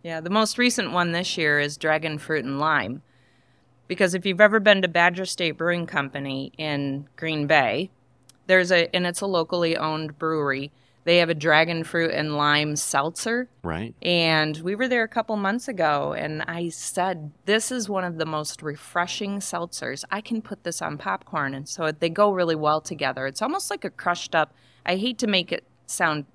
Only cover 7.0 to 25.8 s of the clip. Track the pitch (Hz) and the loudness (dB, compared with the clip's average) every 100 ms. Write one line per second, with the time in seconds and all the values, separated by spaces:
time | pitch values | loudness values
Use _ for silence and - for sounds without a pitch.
7 | 143 - 160 156 143 156 123 120 185 _ | -8 -8 -4 -2 4 4 4 0 -4 _
8 | _ _ - _ - 185 175 180 170 180 | _ _ -20 _ 4 4 6 4 4 0
9 | 180 175 202 180 165 180 165 165 156 156 | -2 -2 -2 0 0 0 0 0 -2 -4
10 | 156 151 160 160 143 135 143 _ _ _ | -6 -4 -2 0 0 -2 -6 _ _ _
11 | - 175 170 160 160 151 165 165 160 170 | 4 4 4 2 6 6 6 0 -2 0
12 | 165 - 151 147 147 147 151 147 - 143 | 0 0 -2 0 2 2 2 -2 0 0
13 | 151 175 220 240 254 _ 85 80 113 - | -2 -4 -4 -2 -4 _ -6 -4 -6 -6
14 | 175 175 165 160 156 151 175 202 254 247 | 0 2 4 2 0 -4 -6 -2 0 0
15 | 226 233 220 214 196 233 - 196 160 143 | 0 -4 -2 -2 -2 -2 -6 0 2 2
16 | 147 - 151 156 - 170 170 - - - | 0 -4 -4 -6 -6 -4 -6 -6 -6 -2
17 | 185 175 151 _ - 220 220 254 208 190 | -2 -2 -8 _ 0 0 0 -4 -2 -2
18 | 180 160 160 156 151 - 156 147 - 175 | -4 -4 -4 -2 -6 -8 -8 -10 -6 -2
19 | 175 - 202 202 - 175 170 - 123 135 | -2 -4 -4 -4 -6 -6 -6 -8 -8 -8
20 | - 202 214 226 - 202 175 165 165 147 | -6 -8 -4 -8 -6 -10 -8 -6 -6 -6
21 | - 190 - 160 139 135 143 - 160 156 | -6 -6 -4 -2 -2 -4 -10 -4 -4 0
22 | 170 165 208 185 170 156 151 156 - 151 | -2 4 2 4 0 2 2 0 -2 -4
23 | 135 131 135 135 226 381 - 403 190 - | -2 -2 -6 -4 -4 -4 -4 -6 -8 -4
24 | 180 175 - 165 156 _ _ _ - 190 | -2 -2 0 0 0 _ _ _ -2 -2
25 | 233 226 220 190 170 - _ _ | -2 -2 2 2 0 -6 _ _